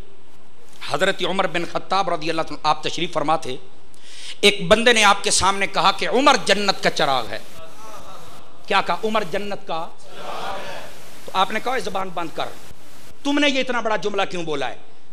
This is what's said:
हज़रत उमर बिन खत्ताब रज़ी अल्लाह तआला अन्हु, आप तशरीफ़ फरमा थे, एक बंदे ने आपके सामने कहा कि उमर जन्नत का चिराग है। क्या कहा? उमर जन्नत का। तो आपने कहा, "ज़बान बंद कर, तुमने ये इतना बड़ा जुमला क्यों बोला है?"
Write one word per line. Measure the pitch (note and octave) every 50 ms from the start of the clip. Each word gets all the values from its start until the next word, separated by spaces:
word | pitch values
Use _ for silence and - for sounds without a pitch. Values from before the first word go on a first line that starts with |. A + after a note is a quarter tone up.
| - - - - - - - - - - - - - - - - - - C3
हज़रत | D3 F#3 G3 F#3 - F3+
उमर | E3+ F#3 G3 F#3
बिन | F3+ D#3 E3+ E3+
खत्ताब | - - E3 E3 - F#3+ F#3+ F#3+ E3+ E3+
रज़ी | E3 D#3 D#3+
अल्लाह | D#3+ D#3+ D3+
तआला | - D3
अन्हु, | - - D3+
आप | D#3 - -
तशरीफ़ | C#3+ - D#3 E3+ F3 -
फरमा | D3+ D3 D3+ D#3+ D#3+ -
थे, | B2+ B2+ - - - - - - - - - - - - - - - - - -
एक | G3+ G3+ G3 F3 E3
बंदे | G#3+ A3 A#3 B3 A3+
ने | A3 G#3+
आपके | G3+ G3+ G3+ - G#3
सामने | - - F3+ F#3+ G3 G3 G3
कहा | - - F3 D#3+ E3 -
कि | - F#3
उमर | E3 E3 A#3+ C#4 D4 C4+
जन्नत | G#3+ - - G3 G3+ G3+ G3 F3+ - -
का | F3
चिराग | E3+ - D#3+ C#3+ C3+ B2+ A2+
है। | - A2+ G#2+ - - - - - - - - - - - - - - - - - - - - - - - - - -
क्या | G3+ G3
कहा? | F#3 - F3 - -
उमर | A3 G#3+ A3 G#3
जन्नत | D#3+ D3 G3 G#3 G3+ G3 F#3 - -
का। | E3+ D#3+ E3+ - - - - - - - - - - - - - - - - - - - - - - - - - - - -
तो | - -
आपने | F#3 F#3+ F#3+ G#3+ A3
कहा, | - A#3+ C4 B3
"ज़बान | F#3+ G3+ G3 G3 F#3+ F#3+
बंद | E3+ F3+ E3+ D#3
कर, | - D#3 C3+ A#2 - - - - - - - - - - - - - - -
तुमने | C#4 C#4+ D4 D4 C#4+
ये | C4+ C4+
इतना | B3+ B3+ B3 A#3+ A3
बड़ा | A3+ G#3+
जुमला | G3+ - G#3 G3+ G3 F#3+
क्यों | - D3+ F3 E3
बोला | D#3+ D3+ C#3 C3
है?" | A#2+ G2+ - - - - - - -